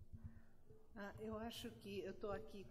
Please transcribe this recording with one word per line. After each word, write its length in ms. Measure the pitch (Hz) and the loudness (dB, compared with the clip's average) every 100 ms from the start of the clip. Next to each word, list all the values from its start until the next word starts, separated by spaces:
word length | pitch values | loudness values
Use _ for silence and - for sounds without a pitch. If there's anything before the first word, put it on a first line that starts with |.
| - - - - - - - - - 208 | -6 -4 -4 -6 -8 -10 -10 -10 -8 -4
Ah, 160 | 202 196 | -2 0
eu 180 | 220 214 | 0 2
acho 320 | 233 233 240 | 2 2 0
que, 280 | - 202 202 | -2 0 2
eu 140 | 185 | 2
tô 180 | 190 214 | 4 4
aqui 320 | 196 214 208 185 | 4 2 -2 -2